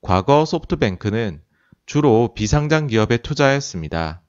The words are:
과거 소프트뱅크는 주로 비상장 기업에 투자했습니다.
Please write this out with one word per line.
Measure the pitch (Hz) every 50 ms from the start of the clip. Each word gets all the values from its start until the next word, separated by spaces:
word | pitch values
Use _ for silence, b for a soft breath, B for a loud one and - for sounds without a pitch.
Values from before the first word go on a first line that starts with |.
과거 | - - 92 92 95 - 139 147 156
소프트뱅크는 | 156 - 165 - - 175 156 143 107 92 90 - 107 101 113 117 104 82 76 _ _ b b b b b b _
주로 | - - 143 147 143 110 110 120 113 -
비상장 | - 107 104 - 147 147 151 156 156 151 139
기업에 | 110 110 110 104 120 120
투자했습니다. | - - - 131 143 135 139 139 135 - - 90 80 76 80 82 82 78 80 87 _